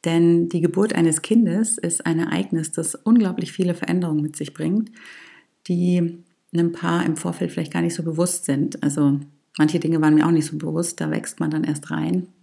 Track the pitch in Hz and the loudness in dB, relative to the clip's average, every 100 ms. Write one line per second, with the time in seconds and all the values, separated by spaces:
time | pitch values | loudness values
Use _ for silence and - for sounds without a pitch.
0 | 165 165 170 170 170 175 170 185 214 - | 0 4 6 4 2 0 0 2 0 2
1 | 165 156 - 220 208 175 220 - 170 - | 2 0 2 4 4 2 -2 -2 -4 -4
2 | - 165 170 165 196 165 156 - 160 - | -2 0 0 -2 -2 -2 -2 -4 -6 -4
3 | - 233 196 175 175 - 180 175 - 175 | 4 4 4 -2 -6 -2 -2 -2 -2 0
4 | 175 151 151 - 147 - 156 196 214 - | 0 0 -2 -6 -12 -6 -2 -2 -4 -10
5 | - - - - _ _ - 175 180 180 | -20 -20 -20 -20 _ _ -4 0 2 2
6 | 170 170 - _ _ 165 170 170 170 170 | 0 -4 -18 _ _ 0 0 0 -2 0
7 | 170 160 175 170 175 - 156 170 170 170 | 0 -2 -4 -4 -6 -4 -6 -2 -2 -2
8 | 165 160 175 - - 139 139 - 143 143 | -6 -2 0 -2 -2 -2 -2 -2 -4 2
9 | 143 143 143 _ _ - 151 170 170 165 | 2 2 -4 _ _ 0 0 2 0 2
10 | 156 151 165 165 147 156 156 160 170 - | 4 4 4 2 0 -4 -6 -4 -4 -4
11 | 156 156 - - 160 156 151 147 - 156 | -4 -4 -6 -4 -2 0 -2 -4 -4 -4
12 | 156 180 180 _ | -2 -2 -4 _